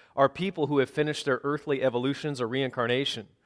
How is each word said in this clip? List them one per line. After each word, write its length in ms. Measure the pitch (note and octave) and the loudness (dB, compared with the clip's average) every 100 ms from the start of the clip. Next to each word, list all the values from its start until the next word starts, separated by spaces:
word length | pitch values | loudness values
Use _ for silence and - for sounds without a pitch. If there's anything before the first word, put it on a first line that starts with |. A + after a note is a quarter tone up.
| - C3+ | -6 2
are 140 | C3+ | 2
people 380 | D3 F#3+ F3 C#3+ | 2 -4 -2 2
who 100 | C#3+ | 2
have 140 | B2+ | 2
finished 340 | D3+ D3+ D3 C#3+ | 0 -2 -2 0
their 160 | B2 | 0
earthly 380 | C#3+ D3 D#3 C3+ | 0 -4 -2 0
evolutions 580 | B2+ A#2+ C3+ C#3 D3+ C3 | 2 2 0 -2 -4 -4
or 80 | A2+ | -2
reincarnation, 800 | C3 C3 B2 A#2 B2+ C#3 A2+ G#2 _ | -2 -2 0 0 0 0 -4 -10 _